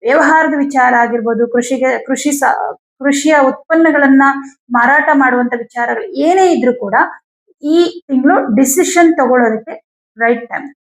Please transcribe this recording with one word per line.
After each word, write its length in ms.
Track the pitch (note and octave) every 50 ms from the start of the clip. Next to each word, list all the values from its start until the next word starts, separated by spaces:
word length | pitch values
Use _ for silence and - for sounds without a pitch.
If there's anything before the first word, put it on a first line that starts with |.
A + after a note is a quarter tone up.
ವ್ಯವಹಾರದ 520 | - A3+ C4 D#4 D#4 C#4+ D#4+ D#4+ D#4+ D#4 C#4 D4
ವಿಚಾರ 360 | C#4 C#4 C#4 C4+ B3 B3 B3 A#3+
ಆಗಿರ್ಬೋದು, 480 | A#3+ A#3 A3+ A#3 G#3+ A3+ A#3 A3 A#3+ A#3
ಕೃಷಿಗೆ, 520 | - A#3+ A#3+ - C4+ B3+ B3+ C4 B3 A3 A3+ -
ಕೃಷಿ 240 | C4 - - D4
ಸ-, 440 | C#4+ C#4+ C#4 A#3+ - - - - - - _ _ _ _
ಕೃಷಿಯ 360 | C4+ C#4 C#4+ C#4+ - D4+ D#4 D4 C#4 C4
ಉತ್ಪನ್ನಗಳನ್ನ 760 | C#4 - - _ D#4+ E4 E4 D#4+ D4 D4 C#4+ C4+ C4+ C4+ C#4 C#4 C#4 C#4 C4+ C4+ - _ _ _
ಮಾರಾಟ 380 | A#3+ A#3+ A#3 B3 C#4 D4+ D#4 D4+ D4+
ಮಾಡುವಂತ 400 | C#4 C4+ B3+ B3 B3 B3 A#3+ B3 A#3+
ವಿಚಾರಗಳು 460 | A#3 - _ A#3+ A#3+ A#3 A#3 A3+ -
ಏನೇ 500 | G4+ F#4 C4+ C#4 D#4+ F4+ F#4+ F#4+ F#4 E4+
ಇದ್ರೂ 200 | B3+ A3+ B3 A#3+
ಕೂಡ 220 | - - G3+ G3 B3 E4+ F4+ - - _ _ _ _ _ _ _ _
ಈ 400 | - D4 D#4 E4+ F4 E4+ - F4 _ _
ತಿಂಗಳು 480 | C#4 B3+ C4 C#4 F4+ - - C#4 G#3+
ಡಿಸಿಷನ್ 600 | G#3+ C4+ C4 - - F4 - - F4 F4 E4 E4 E4
ತಗೊಳ್ಳೋದಕ್ಕೆ 560 | C4+ A#3+ B3+ B3+ A#3+ A3+ A3 G#3+ - - - - _ _ _ _ _ _ _ G#3+
ರೈಟ್ 300 | A3+ A#3 A#3+ A#3+ A#3+ -
ಟೈಮ್. 180 | F#3+ - C#4 C#4+ C#4+ _